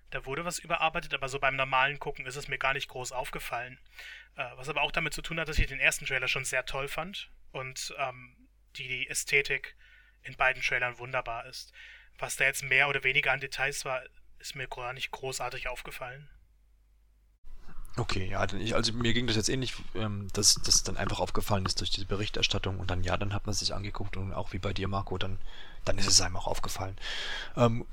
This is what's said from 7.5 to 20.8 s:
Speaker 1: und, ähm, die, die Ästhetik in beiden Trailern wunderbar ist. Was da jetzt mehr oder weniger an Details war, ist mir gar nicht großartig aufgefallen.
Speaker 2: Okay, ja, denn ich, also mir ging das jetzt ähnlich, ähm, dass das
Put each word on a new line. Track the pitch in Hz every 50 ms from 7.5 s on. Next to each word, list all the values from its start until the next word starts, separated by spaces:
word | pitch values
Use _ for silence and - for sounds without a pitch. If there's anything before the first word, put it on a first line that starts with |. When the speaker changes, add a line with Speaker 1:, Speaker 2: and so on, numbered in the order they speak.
Speaker 1:
und, | - 143 131 131 135 - - - 160 156
ähm, | 139 131 127 127 127 123 - _ - - _ _ _ _ -
die, | - 135 127
die | 131 123 131 -
Ästhetik | 147 - - - 151 139 139 - 143 135 - - - - - - - - - - _ _ -
in | - 127
beiden | - 135 131 131 127
Trailern | - - 139 123 123 123 120 117
wunderbar | 120 123 127 127 120 117 117 120 120
ist. | 131 127 - - - - - - - - - - - - -
Was | 135 123 -
da | - 143
jetzt | 135 127 - 139
mehr | 135 131 131 143 143
oder | 139 135 -
weniger | 131 131 147 143 143
an | 131 139
Details | 139 131 - - 131 139 143 - -
war, | 143 131 127 127 - _ - - - - -
ist | - - -
mir | 139 131 127
gar | - - 123 123 127
nicht | 131 131 -
großartig | - - - 131 131 - 127 123 123 127 - 131
aufgefallen. | 123 - - - - - 135 123 127 143 151 - - - - _ _ _ _ _ - - _ _ - _ _ _ _ _ _ _ _ _ - - - - - - - - - - - -
Speaker 2:
Okay, | 117 - - 101 95 98
ja, | 98 98 101
denn | 95 101 98
ich, | 101 110 117
also | - 113 113 113
mir | 120 120 117 -
ging | 123 - 117
das | 110
jetzt | 110 110 -
ähnlich, | 131 131 127 117 - - - - -
ähm, | 98 110 107 104 101 101 95 -
dass | 101 104 - - - -
das | - - -